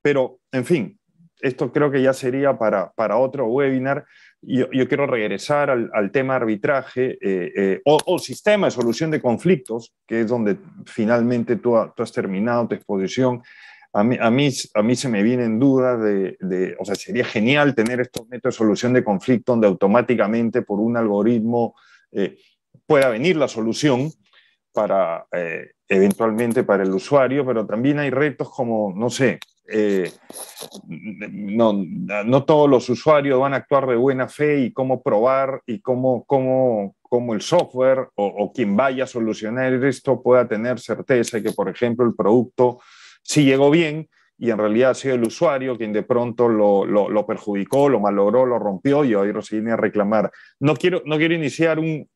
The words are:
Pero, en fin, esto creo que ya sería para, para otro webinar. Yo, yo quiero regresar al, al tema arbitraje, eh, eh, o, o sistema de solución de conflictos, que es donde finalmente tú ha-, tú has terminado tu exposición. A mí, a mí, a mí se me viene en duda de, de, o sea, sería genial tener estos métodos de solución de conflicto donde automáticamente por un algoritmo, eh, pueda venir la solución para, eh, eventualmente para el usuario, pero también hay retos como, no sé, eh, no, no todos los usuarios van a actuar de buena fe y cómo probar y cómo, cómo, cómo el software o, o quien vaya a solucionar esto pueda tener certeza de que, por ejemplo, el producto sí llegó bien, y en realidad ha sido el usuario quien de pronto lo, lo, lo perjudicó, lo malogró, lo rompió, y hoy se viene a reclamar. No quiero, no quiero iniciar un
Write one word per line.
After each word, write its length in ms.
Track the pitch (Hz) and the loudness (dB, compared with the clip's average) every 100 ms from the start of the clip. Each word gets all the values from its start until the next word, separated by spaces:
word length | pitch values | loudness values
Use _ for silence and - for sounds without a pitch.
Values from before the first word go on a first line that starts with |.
Pero, 380 | 143 139 127 - _ | 0 0 -2 -6 _
en 120 | 131 | -6
fin, 360 | 120 170 101 - _ _ _ _ | 0 -2 -2 -10 _ _ _ _
esto 320 | 139 127 135 | -6 -4 -4
creo 180 | 151 147 | 0 0
que 100 | 135 | 2
ya 120 | 131 | 2
sería 440 | 131 131 135 139 120 | 0 -2 0 0 0
para, 360 | 110 101 87 | 0 0 -4
para 240 | - 110 107 | -4 -2 0
otro 320 | 131 139 113 | 0 -2 -2
webinar. 560 | 127 139 131 131 139 - _ - _ | 0 0 0 -2 -4 -6 _ -20 _
Yo, 300 | - 127 123 | -4 -2 0
yo 160 | 131 127 | 0 0
quiero 220 | 139 139 | 0 0
regresar 640 | 123 107 98 - 147 139 | -2 -2 -4 -2 0 0
al, 200 | 113 113 | 0 -2
al 200 | 110 101 | -2 0
tema 240 | 139 131 131 | 0 0 0
arbitraje, 800 | 117 104 147 139 127 - 127 - | -2 -2 0 -2 -2 -4 -4 -2
eh, 320 | 98 95 85 95 | -4 -2 -4 -2
eh, 240 | 98 92 | 0 0
o, 140 | - 147 - | 2 2 2
o 120 | 175 | -4
sistema 480 | - 123 - 208 156 | -4 -4 0 2 2
de 20 | |
solución 400 | 117 120 113 160 | 0 -2 0 -2
de 100 | 151 | -2
conflictos, 720 | 127 110 175 175 - 113 120 _ _ | -2 0 2 0 -2 -10 -10 _ _
que 140 | 113 | -2
es 80 | 110 | 0
donde 280 | 120 107 92 - - | 0 0 -2 -6 -20
finalmente 720 | - - 110 120 117 123 117 113 | -16 -4 0 2 2 0 -2 -2
tú 200 | 123 113 | 2 2
ha-, 160 | 104 | 0
tú 120 | - | -6
has 80 | 113 | -8
terminado 560 | - 98 95 113 120 117 | -6 -4 -4 -2 -2 -2
tu 80 | 101 | -6
exposición. 680 | - 101 95 - 127 123 - - - - _ | -4 -4 -4 0 -2 -2 -10 -20 -20 -20 _
A 120 | 104 | 0
mí, 140 | 110 127 | 0 2
a 100 | 113 | 2
mí, 200 | 123 143 123 - | 2 2 -2 -4
a 80 | 107 | -2
mí 120 | 107 | 0
se 140 | 123 135 | 0 -2
me 140 | 110 | 0
viene 220 | 104 123 | 0 2
en 140 | 117 110 | 0 2
duda 380 | 139 131 127 120 | 2 4 2 0
de, 400 | 107 101 92 - | 0 0 -2 -6
de, 360 | 92 92 92 - | -4 -2 -2 -4
o 60 | |
sea, 100 | 95 | -8
sería 300 | 95 - 110 | -8 -6 -4
genial 500 | 123 117 110 147 143 | -2 0 0 2 2
tener 240 | 117 110 123 | 2 -2 -2
estos 300 | 123 - 117 | -6 -8 -14
métodos 260 | 123 123 | -6 -6
de 40 | - | 0
solución 340 | 110 101 120 | 0 2 2
de 100 | 127 | 2
conflicto 500 | 107 98 - 120 - | 2 -2 0 -2 0
donde 160 | 120 107 | 2 2
automáticamente 920 | 92 98 117 117 117 101 113 117 123 | 2 2 2 2 0 0 0 0 -2
por 200 | - 101 | -4 -2
un 180 | 113 120 | -2 0
algoritmo, 760 | 113 101 107 120 110 120 113 _ _ _ _ | 0 0 2 0 0 -2 -2 _ _ _ _
eh, 240 | 104 92 - _ _ _ _ | -6 -6 -6 _ _ _ _
pueda 240 | _ 151 135 | _ 2 2
venir 280 | 110 156 160 | 0 0 0
la 120 | 127 | 0
solución 640 | 117 110 113 151 123 147 - _ _ _ _ _ | -2 -4 0 0 0 -2 -8 _ _ _ _ _
para, 560 | - 104 98 87 82 - | -4 0 0 0 -4 -8
eh, 380 | 87 85 80 - _ _ | -6 -6 -8 -12 _ _
eventualmente 720 | 98 98 98 113 107 120 117 | 2 4 2 0 0 0 0
para 200 | 110 98 | 2 2
el 80 | 95 | 2
usuario, 560 | 95 - 143 123 135 127 | -2 2 2 4 0 -2
pero 200 | 113 101 | -2 -2
también 320 | 104 135 147 | -2 0 0
hay 120 | 143 | -2
retos 400 | 123 151 131 143 | 0 -2 -2 -10
como, 420 | - 120 113 104 | -6 -4 -2 -4
no 140 | 92 120 | -4 -4
sé, 300 | 120 131 82 - _ - | 0 0 -2 -12 _ -6
eh, 460 | 107 104 98 85 - _ - - - - - - | -2 0 0 -2 -8 _ -20 -20 -20 -20 -20 -18
no, 880 | 80 107 95 104 98 104 110 113 | -14 -14 -14 -14 -12 -6 0 2
no 720 | 101 90 - 92 104 104 135 | 2 -4 -8 -6 -6 0 0
todos 240 | 135 151 147 | 2 4 4
los 200 | 131 - | 4 2
usuarios 500 | 123 160 151 139 127 | -2 2 2 4 0
van 140 | 139 | 0
a 40 | 135 | -2
actuar 280 | - 139 131 | 0 0 2
de 100 | 117 | 0
buena 320 | 131 131 123 | 0 0 -4
fe 320 | - 151 143 | -2 0 2
y 120 | 120 | 0
cómo 300 | - 131 127 | -2 -4 -2
probar 600 | 131 107 120 135 135 135 - | 0 2 2 2 -2 -6 -8
y 140 | 104 | -10
cómo, 440 | - 127 131 123 - | -4 -2 0 -2 0
cómo, 720 | 139 131 131 131 110 98 _ | 0 2 0 0 0 -4 _
cómo 320 | _ 120 120 | _ -2 -2
el 80 | 107 | -6
software 680 | - 175 156 127 131 131 123 | 0 0 0 0 2 2 -2
o, 120 | - 101 | -4 -4
o 260 | 101 101 | -2 -6
quien 240 | - 107 101 | -2 0 2
vaya 280 | 139 131 | 0 -2
a 20 | 123 | -6
solucionar 680 | 123 113 104 107 120 131 127 | -4 -4 -4 -6 -4 -2 0
esto 380 | 135 127 - 123 | -2 -2 -2 -2
pueda 240 | 123 123 117 | 4 4 4
tener 320 | 107 117 120 | -2 -4 -6
certeza 580 | - 101 90 127 117 113 | -6 -8 0 0 0 -4
de 60 | |
que, 80 | 104 | -4
por 180 | 101 95 | -4 -6
ejemplo, 340 | 87 120 120 | -2 -4 2
el 100 | 120 | 0
producto 640 | 101 98 117 117 - 123 120 - - - _ - | 2 2 2 2 0 0 0 -18 -20 -20 _ -2
sí 180 | 151 | 2
llegó 260 | 139 135 143 | 4 6 4
bien, 380 | 160 160 151 156 _ _ _ | 4 2 -4 -12 _ _ _
y 120 | 117 | -2
en 80 | 107 | 0
realidad 320 | 107 110 131 | 2 4 2
ha 40 | |
sido 200 | 120 139 | 2 -2
el 100 | 127 | 0
usuario 520 | 113 - 170 135 131 117 | -2 0 0 0 -4 -6
quien 160 | 110 | -4
de 100 | 104 | -4
pronto 460 | - 120 120 113 120 | 0 0 0 2 2
lo, 360 | 107 104 98 | 4 4 4
lo, 240 | - 104 95 | 4 2 2
lo 180 | 104 104 | 0 -2
perjudicó, 600 | 104 - 101 95 135 143 | -6 -4 -4 -2 2 4
lo 120 | 120 | 4
malogró, 460 | 101 101 101 123 127 | 2 2 2 4 2
lo 120 | 117 | 0
rompió, 460 | 101 92 139 143 | -2 -2 0 2
y 100 | 143 | 2
hoy 180 | 104 101 104 | 2 0 -2
se 140 | 104 107 | -6 -6
viene 160 | 110 | -2
a 40 | 113 | 0
reclamar. 540 | 110 104 101 107 98 - - _ | 0 0 0 2 0 -6 -20 _
No 160 | 139 147 | -2 0
quiero, 260 | 180 175 | 0 -2
no 120 | 143 151 | -2 0
quiero 180 | 165 | 0
iniciar 440 | 165 160 165 165 156 | 0 -4 0 0 0
un 300 | 160 151 - | -2 -6 -10